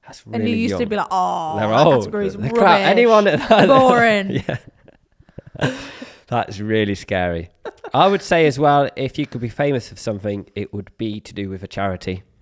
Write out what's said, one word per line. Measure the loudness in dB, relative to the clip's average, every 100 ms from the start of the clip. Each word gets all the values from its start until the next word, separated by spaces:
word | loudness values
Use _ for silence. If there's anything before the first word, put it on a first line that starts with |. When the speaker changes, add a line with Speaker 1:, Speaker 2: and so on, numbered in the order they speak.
Speaker 1:
That's | -20 -20
Speaker 2:
And | -10
you | -6
Speaker 1:
really | -2 -2
Speaker 2:
used | -2
to | -2
Speaker 1:
young. | -4
Speaker 2:
be | -4
like, | -4
"Oh, | -2 -2 -4 -6 -4
Speaker 1:
They're | 0
Speaker 2:
that | 4 4
Speaker 1:
old. | 4
Speaker 2:
category | 0 -4 -6
is |
Speaker 1:
The | -4 -4
crowd, | 2
Speaker 2:
rubbish. | 6 6 4
Speaker 1:
anyone | 4 6 4 4
at | 0 4
that | 6 8
Speaker 2:
Boring." | 6 6 4 4 2 -2
Speaker 1:
<laughs> | -6 -4
Yeah. | -8 -10 _ -20 _ _ _ _ -20 -20 -6 -6 -6 -14 -18 -20 -20 _
That's | -6 -4 -8
really | -2 -2 0
scary. | -4 -4 -4 -2 -4 -10 _ -18 -16 -8
I | 0 2
would | 0
say | 0 2 2
as | 2
well, | 2 2 0 -4
if | -8 -6
you | -8
could | -8
be | -10
famous | -4 -2 -2 -6
for | -12
something, | -10 -8 -6 -8 -10
it | -12 -10
would | -12 -14 _
be | -10 -10
to | -14
do | -10 -10
with | -10
a | -12
charity. | -6 -6 -6 -8 -10 _ _